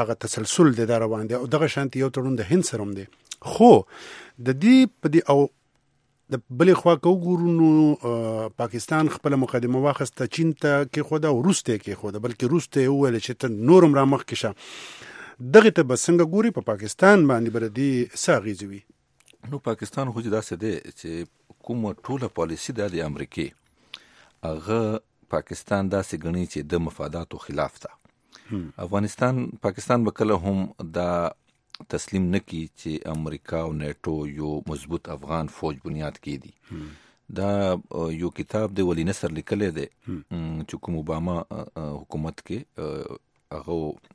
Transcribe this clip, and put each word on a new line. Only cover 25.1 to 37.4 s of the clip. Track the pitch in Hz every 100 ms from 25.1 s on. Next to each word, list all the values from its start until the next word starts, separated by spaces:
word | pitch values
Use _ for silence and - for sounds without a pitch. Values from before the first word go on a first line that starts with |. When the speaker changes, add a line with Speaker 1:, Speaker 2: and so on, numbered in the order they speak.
| _ -
Speaker 2:
پاکستان | 78 - 90 - 101 98
داسې | 98 95 80
ګڼي | 82 90 85
چې | -
د | 73
مفاداتو | 87 80 - 76 85 85 -
خلاف | - 71 73 -
ده. | - - _ _ _ - -
Speaker 1:
هم. | 104 80 -
Speaker 2:
افغانستان، | 92 101 104 - 123 127 120 117
پاکستان | 104 95 - 123
به | 107
کله | - 110
هم | 98 95 98 92 - 82 85
دا | 87 87 85 - _ _ _ - -
تسلیم | 78 - 95 90
نه | 98
کړي | - 82 80 _
چې | 82 78 -
امریکا | 78 78 76 - 82
او | 82
نیټو | 78 73 71 - 78 73
یو | 71 76 76 71
مضبوط | 73 - 82 -
افغان | 76 69 82 76 -
فوج | 80 69
بنیاد | 82 76 76 -
کیږدي. | 73 71 67 _ -
Speaker 1:
هم. | 82 76 73 _ _ -
Speaker 2:
دا، | 92